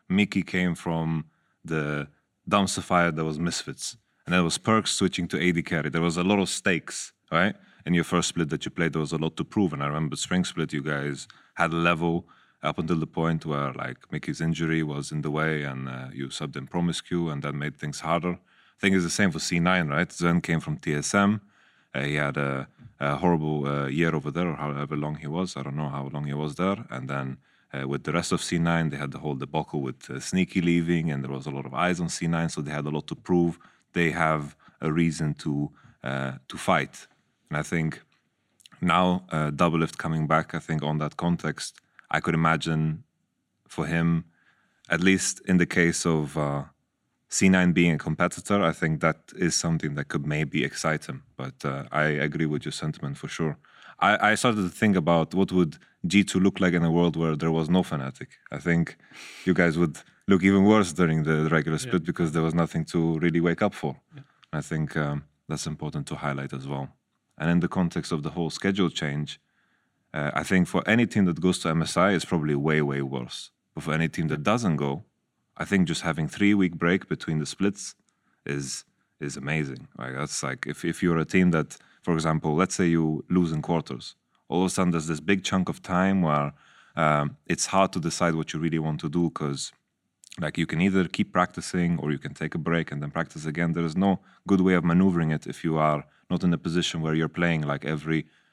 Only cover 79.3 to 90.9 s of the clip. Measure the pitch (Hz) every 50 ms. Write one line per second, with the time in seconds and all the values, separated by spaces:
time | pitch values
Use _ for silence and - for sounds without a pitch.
79.3 | 67 69 67 71 78 80 73 67 65 65 - - - - 64 64 65 67 73 73
80.3 | - - - 65 67 67 - - 76 - - 85 82 - - 87 85 82 78 -
81.3 | - 95 92 90 82 80 73 - - - _ _ _ _ - - 85 80 78 82
82.3 | 80 78 - 78 76 - 92 90 - - 92 85 85 82 80 78 78 76 - -
83.3 | 90 92 87 82 78 78 73 - 87 80 73 - 64 57 - - - _ _ _
84.3 | _ _ _ - 78 87 95 92 - - 92 87 85 82 73 82 82 73 76 82
85.3 | 98 95 - - 104 95 87 85 78 - - - 92 90 92 98 98 98 87 78
86.3 | 76 73 73 71 - _ _ _ _ - _ _ - 80 80 76 76 73 73 73
87.3 | - - _ - 87 - - - - 95 98 92 - 90 78 82 - - 92 85
88.3 | 82 80 78 - - 78 82 82 76 80 78 80 78 73 - 78 73 85 85 80
89.3 | - - 78 73 71 67 - - - _ _ _ _ _ _ _ _ _ _ -
90.3 | - - 82 76 - - 82 - - 82 90 98